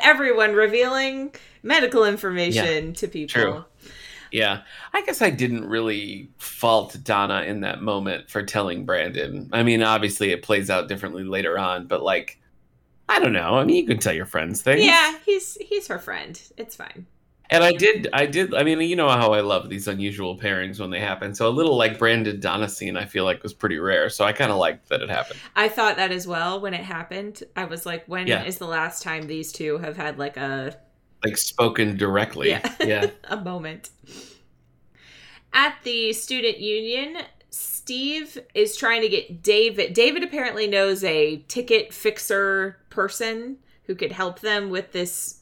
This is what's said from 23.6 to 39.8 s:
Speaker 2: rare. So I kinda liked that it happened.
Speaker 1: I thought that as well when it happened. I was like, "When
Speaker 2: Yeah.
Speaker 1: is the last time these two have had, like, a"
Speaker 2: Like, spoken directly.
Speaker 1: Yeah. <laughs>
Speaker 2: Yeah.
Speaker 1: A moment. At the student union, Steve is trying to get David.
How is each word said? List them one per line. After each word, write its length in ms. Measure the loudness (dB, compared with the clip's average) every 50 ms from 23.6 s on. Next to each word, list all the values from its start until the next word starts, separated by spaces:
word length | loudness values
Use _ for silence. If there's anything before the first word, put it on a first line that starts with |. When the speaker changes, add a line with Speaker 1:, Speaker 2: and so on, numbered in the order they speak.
| -2 -2 -2
Speaker 2:
rare. 320 | -2 0 2 2 2 2 0
So 160 | 0 2 2
I 80 | 2 2
kinda 220 | 2 2 2 2
liked 340 | 2 2 0 0 -4 _ -4
that 140 | -2 -2 -2
it 60 | -2
happened. 280 | -4 -4 -4 -4 -8 -16 -16 -6 0
Speaker 1:
I 140 | 0 0 2
thought 280 | 2 0 0 0 0
that 140 | 0 -2 -2
as 140 | -2 -4 -6
well 320 | -6 -4 -4 -2 -4 -4 -4
when 140 | -6 -6 -6
it 80 | -6
happened. 640 | -8 -8 -10 -10 -10 -10 -10 -10 -10 -12 -12 -16 -18 -12 -10
I 100 | -8 -8
was 200 | -8 -8 -8 -8
like, 180 | -8 -8 -8 -8
"When 180 | -8 -8 -4 0
Speaker 2:
Yeah. 180 | 0 0 0 0
Speaker 1:
is 140 | -4 -8
the 80 | -8 -6
last 380 | -4 -4 -2 -2 -4 -6 -8 -8
time 240 | -8 -8 -8 -8
these 240 | -8 -8 -8 -8 -10
two 260 | -10 -6 -4 -4 -4
have 180 | -4 -6 -8 -8
had, 220 | -8 -8 -8 -6
like, 200 | -6 -8 -8 -8
a" 380 | -6 -6 -6 -6 -6 -6 -8 -10 -14 _ _ _ _ _ _ _ -6 -4
Speaker 2:
Like, 140 | -4 -2
spoken 600 | -2 -4 -2 0 2 2 2 2 2 0 0 0
directly. 520 | 0 0 2 2 2 2 0 -2 0 0 2
Speaker 1:
Yeah. 180 | 2 0 -2 -4 -4
<laughs> 80 | -2 0
Speaker 2:
Yeah. 260 | 0 0 2 0 -2 -4 -6 -10
Speaker 1:
A 120 | -8 -8
moment. 540 | -8 -8 -8 -8 -8 -10 -12 -14 -14 -18 -20 _ _ _ -20 -20 -20 -20 -20 -20 _ _ _ _ _ _ _ _ _ _ _ _ _ -20 -20 -20 -20 -20 -20 -20 -20 _ _ 2
At 220 | 4 4 4 2 -4 -6
the 280 | -4 -2 0 0 -2 -2
student 460 | -4 -4 -6 -4 -2 0 -2 -2 -2
union, 580 | -4 -4 -2 -2 -2 -4 -4 -4 -6 -6 -8 -12 -12 -14 _ _ _ _
Steve 880 | -12 -10 -8 -8 -8 -10 -8 -8 -6 -6 -4 -4 -4 -6 -8 -10 -14 -18 -16 _ 0
is 220 | 0 0 0 0
trying 260 | -2 0 0 2 2
to 80 | 2 0
get 320 | 0 -2 -4 -4 -10 -2
David. 520 | 2 4 4 4 4 2 2 0